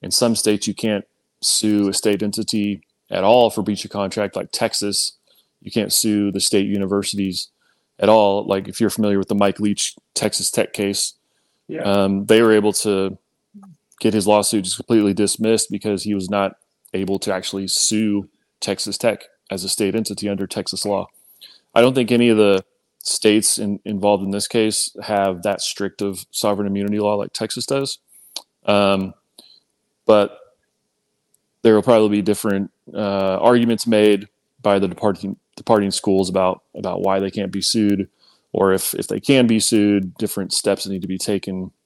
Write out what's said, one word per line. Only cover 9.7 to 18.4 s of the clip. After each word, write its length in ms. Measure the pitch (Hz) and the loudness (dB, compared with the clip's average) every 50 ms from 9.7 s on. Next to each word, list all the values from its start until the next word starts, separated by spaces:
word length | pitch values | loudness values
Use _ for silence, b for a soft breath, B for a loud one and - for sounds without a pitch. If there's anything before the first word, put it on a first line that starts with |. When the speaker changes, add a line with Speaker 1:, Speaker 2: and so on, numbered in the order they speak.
| 101 - - - - - _ _ - | -2 -2 -6 -8 -8 -14 _ _ -6
Speaker 1:
Texas 360 | - - 104 - - 98 - | -4 -4 -2 -2 -4 -4 -2
Tech 220 | - 120 101 - | -2 -2 -2 -2
case, 420 | - - 101 98 101 - - - - _ _ _ _ _ _ _ _ _ _ - | -4 -4 -2 -2 -2 -4 -6 -6 -8 _ _ _ _ _ _ _ _ _ _ -12
Speaker 2:
Yeah. 140 | - - | -10 -6
Speaker 1:
um, 440 | - 101 98 101 98 98 98 98 101 | -2 0 2 2 2 2 0 0 2
they 160 | 104 110 113 | 4 6 6
were 100 | 117 110 | 6 6
able 200 | 110 107 104 104 | 6 4 4 2
to 460 | 98 - - 107 101 95 98 95 95 - _ _ _ _ _ _ - 202 196 190 160 _ _ _ _ - | 0 0 0 0 0 0 0 -2 -6 -10 _ _ _ _ _ _ -20 -20 -20 -20 -20 _ _ _ _ -2
get 140 | - 113 101 | 0 0 2
his 120 | 104 90 | 2 4
lawsuit 380 | 101 104 104 101 - 113 104 90 | 4 4 4 2 2 0 -2 -2
just 120 | 90 - | -4 -6
completely 360 | - - - 117 110 104 101 | -8 -2 2 2 4 4 2
dismissed 580 | 95 98 104 98 - - 110 110 113 107 - - | 2 2 0 0 0 0 0 2 2 0 0 -4
because 340 | 101 101 - 107 101 92 - | -6 -6 -4 -4 -4 -4 -2
he 100 | 104 101 | -4 -4
was 160 | 98 92 90 | -2 -2 -2
not 260 | 101 101 98 95 - _ _ _ _ _ _ _ - | 0 0 0 -2 -4 _ _ _ _ _ _ _ -6
able 240 | 98 98 92 98 92 | -6 -4 -4 -4 -4
to 120 | - 107 | -4 -4
actually 360 | 95 92 - - - 98 98 92 | -4 -4 -6 -8 -8 -6 -6 -4
sue 600 | - - - - 107 107 110 104 101 101 98 - _ _ | -2 -2 0 0 0 0 0 0 0 -2 -4 -6 _ _